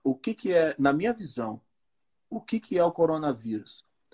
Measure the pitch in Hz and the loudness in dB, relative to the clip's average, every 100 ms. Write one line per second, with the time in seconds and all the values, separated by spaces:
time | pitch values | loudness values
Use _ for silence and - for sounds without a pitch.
0 | 135 131 - 220 - 175 160 143 139 143 | -2 -2 -4 -4 2 4 4 4 2 4
1 | 208 226 185 - 113 107 _ _ _ _ | 0 -2 -6 -6 -6 -6 _ _ _ _
2 | _ _ _ 226 - 226 - 185 170 170 | _ _ _ -12 -4 -6 -2 2 2 4
3 | 160 160 151 117 113 107 - - _ _ | 2 2 -2 -4 -4 -6 -8 -18 _ _
4 | _ | _